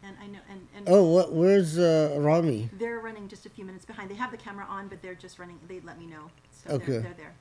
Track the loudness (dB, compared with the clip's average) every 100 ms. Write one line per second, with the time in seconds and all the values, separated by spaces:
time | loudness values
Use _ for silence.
0 | -18 -18 -18 -18 -18 -18 -18 -10 6 6
1 | 8 6 4 4 6 6 4 2 4 4
2 | 2 2 2 4 2 0 -4 -6 -8 -6
3 | -10 -12 -14 -16 -20 -16 -16 -16 -18 -16
4 | -14 -10 -10 -10 -16 -14 -12 -12 -12 -16
5 | -16 -16 -18 -18 -20 -18 -18 -18 -18 -18
6 | -18 -18 -20 _ _ -20 -6 -6 -2 -4
7 | -4 -12 -20 -20